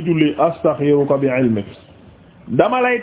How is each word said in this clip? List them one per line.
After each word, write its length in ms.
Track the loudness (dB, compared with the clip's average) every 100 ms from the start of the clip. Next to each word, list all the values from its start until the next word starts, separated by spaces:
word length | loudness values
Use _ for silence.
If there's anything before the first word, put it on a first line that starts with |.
| 0
julli, 300 | 0 0 0
astaxiruka 800 | -2 0 -2 0 2 2 2 0
bi 100 | 0
ilmik. 400 | 0 0 0 -6 -14 -20 -20 -20 -20 -20 -20 -4
Dama 340 | 0 2 2
lay 180 | 0 -2